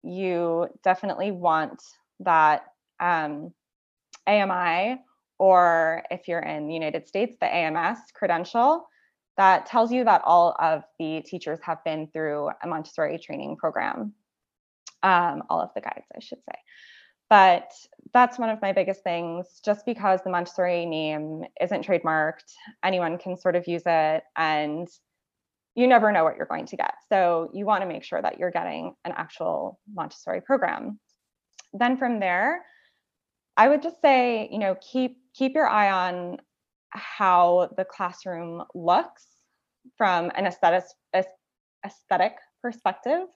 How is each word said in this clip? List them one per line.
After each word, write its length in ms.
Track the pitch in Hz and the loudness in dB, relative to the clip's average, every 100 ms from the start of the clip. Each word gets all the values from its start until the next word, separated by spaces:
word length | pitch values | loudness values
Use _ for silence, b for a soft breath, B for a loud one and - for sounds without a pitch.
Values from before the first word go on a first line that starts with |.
You 640 | 170 180 185 175 170 165 175 - | -10 -6 -4 -2 -2 -2 -4 -2
definitely 480 | 185 185 196 - 196 | -2 0 -4 -6 -6
want 520 | 185 175 160 156 - - _ _ _ | -2 0 0 -2 -10 -20 _ _ _
that, 440 | 185 165 156 151 - _ _ _ | 0 4 4 2 -4 _ _ _
um, 520 | 175 170 151 147 170 _ _ _ _ _ _ - - | -2 -2 -4 -8 -14 _ _ _ _ _ _ -8 0
A 40 | |
M 180 | 208 196 | 2 2
I, 480 | 180 175 170 208 254 _ _ _ _ | -2 -2 0 -2 -6 _ _ _ _
or 680 | 190 185 175 165 160 165 - | 6 8 6 4 2 -2 -6
if 160 | 180 - | -10 -6
you're 120 | 170 | -6
in 280 | 151 151 151 | -4 -8 -6
the 60 | |
United 320 | 165 156 156 - | -6 -6 -6 -6
States, 300 | 190 233 - | -4 -4 -2
the 60 | - | -2
A 180 | 175 | 0
M 120 | 160 160 | -2 -2
S 240 | 170 233 - | -2 -4 -14
credential 720 | - 190 170 180 233 254 330 b b b b _ - | -6 -2 -2 -2 2 2 2 b b b b _ 2
that 300 | 190 185 - | 4 4 2
tells 260 | 233 226 | 0 2
you 120 | 254 | 2
that 180 | 233 180 | 4 2
all 320 | - 175 170 - | 6 6 4 2
of 260 | 160 156 - _ | 0 0 -4 _
the 220 | 160 160 147 | -6 -6 -8
teachers 320 | 170 156 160 | -10 -8 -8
have 220 | - 156 | -6 -6
been 220 | 165 156 156 | -6 -6 -8
through 420 | 160 156 147 147 - | -6 -4 -4 -6 -6
a 40 | 170 | -8
Montessori 520 | 160 156 - 151 165 | -8 -8 -4 -4 -4
training 380 | - 139 143 165 | -10 -12 -10 -6
program. 560 | 160 95 - - 214 - _ _ _ _ _ _ - _ | -4 -4 -4 -6 -10 -12 _ _ _ _ _ _ -20 _
Um, 400 | 190 180 170 147 - | 2 2 2 -4 -4
all 100 | 165 | -4
of 100 | 165 | -4
the 80 | - | -8
guides, 240 | - - _ - | -10 -14 _ -20
I 40 | |
should 180 | - - | -18 -18
say. 200 | - - _ B B B B B _ | -16 -20 _ B B B B B _
But 420 | 208 190 175 - - - _ - | 8 8 6 0 -20 -20 _ 0
that's 240 | 247 247 240 | 4 4 2
one 100 | 226 | -4
of 140 | 214 | -4
my 100 | 196 | -2
biggest 300 | 196 190 190 | 0 -2 -4
things, 580 | - 170 170 170 180 _ | -4 -4 -6 -8 -12 _
just 200 | - 208 | -4 -4
because 360 | - 214 202 190 | -4 -4 0 0
the 60 | 185 | 0
Montessori 560 | 180 175 - 180 175 170 | -4 -4 -2 -2 0 -2
name 580 | 160 156 151 156 160 165 - | -4 -4 -6 -8 -12 -14 -6
isn't 260 | 175 202 - | -4 -4 -2
trademarked, 680 | 175 160 156 156 160 - - B - | -2 0 0 -2 -4 -18 -20 B -6
anyone 360 | 185 185 170 175 | -2 -2 -2 -4
can 180 | 190 180 | -8 -4
sort 200 | 190 175 | -2 -2
of 120 | 175 | -2
use 140 | 170 | -6
it, 400 | 175 165 156 160 - - | 0 0 2 -2 -6 -4
and 520 | 160 151 151 151 175 _ _ _ _ _ _ _ _ | -2 -2 -4 -8 -12 _ _ _ _ _ _ _ _
you 120 | - 247 | 0 4
never 240 | 240 214 | 6 6
know 140 | 196 | 2
what 120 | 160 - | 0 -2
you're 100 | 156 | -8
going 200 | 160 156 | -8 -8
to 100 | - | -6
get. 180 | - - _ | -6 -6 _
So 400 | 196 175 170 165 | 2 2 0 -4
you 140 | 196 208 | -6 -2
wanna 180 | 202 185 | -2 -2
make 160 | 160 | -8
sure 160 | - 170 | -8 -4
that 160 | 180 - | -4 -4
you're 120 | 180 | -6
getting 440 | 175 170 156 180 - | -4 -6 -8 -10 -12
an 80 | 175 | -12
actual 640 | - 160 - 170 165 - 190 - | -10 -12 -8 -4 -4 -6 -12 -16
Montessori 480 | 196 156 - - 185 | -12 -12 -12 -8 -8
program. 580 | 190 269 175 - - 214 _ _ _ _ _ - _ | -2 -2 -2 -4 -10 -14 _ _ _ _ _ -20 _
Then 240 | 202 240 262 | -2 -2 0
from 200 | 262 226 | -2 -2
there, 460 | 190 180 233 349 b b b b b _ _ _ _ - | -2 -2 -2 -4 b b b b b _ _ _ _ 4
I 120 | 233 | 6
would 140 | 285 | 4
just 180 | 330 - | 0 2
say, 480 | 302 262 247 226 - | 4 6 4 0 -4
you 80 | 220 | -4
know, 180 | 202 190 | -2 -4
keep, 380 | - 254 254 254 _ | -4 -2 -2 -6 _
keep 200 | - 269 | -4 -2
your 140 | 285 285 | 2 2
eye 220 | 214 202 | 4 2
on 480 | 190 180 180 180 180 _ _ _ _ _ | 2 -2 -4 -8 -12 _ _ _ _ _
how 800 | 208 - - 190 180 175 180 175 - | -16 -16 0 4 6 6 4 2 -4
the 80 | |
classroom 800 | 190 - 180 - 190 170 170 170 - | -8 -6 -10 -8 -12 -10 -10 -12 -14
looks 520 | 180 170 180 339 _ _ _ _ _ _ _ 262 _ | -6 2 2 0 _ _ _ _ _ _ _ -20 _
from 340 | 208 175 175 | 0 0 -2
an 120 | - 190 | -4 -4
aesthetic, 380 | 175 175 180 180 _ _ | 2 2 2 -2 _ _
aes-, 100 | 185 185 - _ _ _ _ | -2 -2 -10 _ _ _ _
aesthetic 520 | 196 - _ 185 196 - _ _ | -18 -18 _ 0 0 -2 _ _
perspective. 640 | 240 233 196 202 240 330 370 | -10 -4 -6 -4 -4 -4 -4